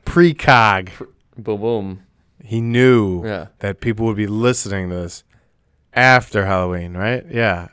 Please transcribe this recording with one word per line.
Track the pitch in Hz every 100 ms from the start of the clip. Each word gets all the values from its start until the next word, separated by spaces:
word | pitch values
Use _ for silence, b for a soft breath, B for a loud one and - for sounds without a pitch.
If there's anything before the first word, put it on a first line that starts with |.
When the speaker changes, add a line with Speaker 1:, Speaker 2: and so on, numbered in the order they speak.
| -
Speaker 1:
Precog. | 175 175 147 - 123 110 95 92
Speaker 2:
Pre-, | - - _ _ -
boom, | 110 104
boom. | 113 113 98 95 _ _ _ _
Speaker 1:
He | 110 113
knew | 117 120 131 120 101 90 107
Speaker 2:
Yeah. | 98 - _
Speaker 1:
that | 101 95
people | 120 110 113
would | 104
be | 104
listening | 107 120 123 101 98 90
to | 90
this | 87 - _ _ _ _ _ _ _
after | - 127 127 - 104 95
Halloween, | 95 90 90 87 90
right? | 107 123 -
Yeah, | 117 113 87 90